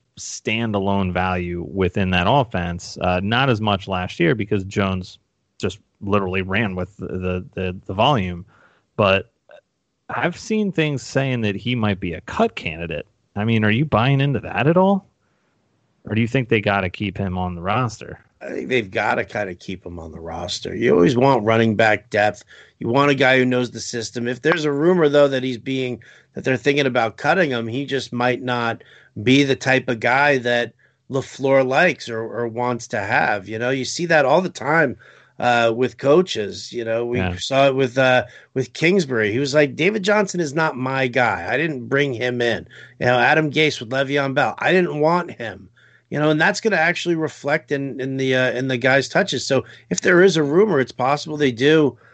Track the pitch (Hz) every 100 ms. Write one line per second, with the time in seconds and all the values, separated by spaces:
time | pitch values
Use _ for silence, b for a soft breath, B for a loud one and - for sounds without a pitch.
0 | _ - - - - 110 113 101 98 98
1 | 92 90 92 92 87 87 85 95 90 -
2 | 92 90 90 143 120 92 87 87 - -
3 | 90 90 98 120 135 107 107 98 98 92
4 | 90 - 85 107 98 104 95 104 98 92
5 | 90 - _ _ _ - 98 - _ _
6 | 101 101 95 95 92 98 107 92 90 -
7 | 92 92 92 90 - - 92 92 - 98
8 | 120 135 92 87 - b b b b -
9 | 101 95 - _ _ - _ _ _ _
10 | - 120 147 175 - 220 202 165 151 135
11 | - 135 139 123 107 98 117 123 107 95
12 | 92 78 - - 226 - 85 80 165 -
13 | - _ _ 101 110 113 107 110 151 104
14 | 123 139 139 127 - - 131 170 190 196
15 | - _ _ _ _ _ _ _ _ _
16 | - 107 117 135 117 113 101 98 92 -
17 | 104 90 98 92 90 87 90 110 120 -
18 | - - _ - - - - 123 101 107
19 | 107 120 101 110 98 90 - 90 90 85
20 | 80 78 82 90 90 - 90 92 117 156
21 | 175 117 135 127 104 113 113 104 110 107
22 | - 104 104 104 - B B B 117 131
23 | 143 139 131 131 127 123 123 113 - 123
24 | 107 120 120 123 151 175 151 143 165 185
25 | 147 143 143 131 131 117 135 131 127 120
26 | b b b - 139 127 143 143 135 123
27 | 113 - 143 180 160 120 117 123 139 135
28 | 117 123 123 123 127 123 117 113 - b
29 | b - 104 135 139 131 131 131 127 117
30 | 120 131 147 139 120 120 117 - _ _
31 | - 131 - - 135 135 127 139 180 139
32 | - 113 113 113 120 113 123 120 - 113
33 | 98 127 156 104 98 110 123 135 123 -
34 | 175 160 131 160 185 - 123 160 143 -
35 | b b b b 123 120 117 113 123 117
36 | 139 160 185 113 101 - - 120 113 113
37 | 120 117 92 90 - 135 139 135 131 127
38 | 131 127 - B B 135 123 - 160 196
39 | 143 120 104 117 143 143 147 120 170 220
40 | 185 208 196 175 156 147 160 127 131 135
41 | 131 123 117 95 92 127 165 135 117 139
42 | 143 113 123 123 120 98 69 B B B
43 | 131 123 123 156 156 135 156 - 113 135
44 | 135 143 139 135 117 - 131 180 175 147
45 | 151 175 170 - 117 95 92 _ b b
46 | b 143 151 156 170 202 220 185 160 170
47 | 175 165 156 - 135 160 - 139 139 131
48 | 131 135 131 127 127 117 131 127 131 135
49 | 131 165 196 131 - 131 - B B 180
50 | - 175 190 160 143 160 220 151 123 -
51 | 127 147 160 151 143 113 139 156 143 117
52 | b